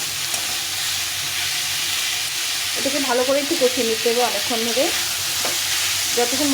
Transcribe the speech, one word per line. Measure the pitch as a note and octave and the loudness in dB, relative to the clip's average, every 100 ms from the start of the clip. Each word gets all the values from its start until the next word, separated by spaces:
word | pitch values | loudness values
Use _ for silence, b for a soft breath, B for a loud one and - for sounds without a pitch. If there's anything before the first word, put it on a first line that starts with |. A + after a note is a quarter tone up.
| - - - - - - - - - - - - - - - - - - - - - - - - - - - - | -4 -4 -4 -4 -4 -4 -4 -4 -4 -2 -4 -4 -4 -4 -2 -2 -2 -2 -2 -2 -2 -2 -2 -2 -4 -2 -2 0
এটাকে | C4 C#4+ C4+ | 0 0 2
ভালো | B3 B3+ | 2 4
করে | C#4 | 2
একটু | C#4 E4 | 2 4
কষিয়ে | B3+ C4 A3+ | 4 4 2
নিতে | A3 A#3+ | 2 2
হবে | A#3 A#3+ | 4 2
অনেকক্ষণ | G3+ - A#3 A#3 | 2 0 0 0
ধরে, | A3+ E4+ - - - - - - - - - - - - - | 2 2 0 -2 -2 -2 -2 -2 -2 -2 0 0 -2 0 2
যতক্ষণ | A#3+ B3+ D4 | 2 2 2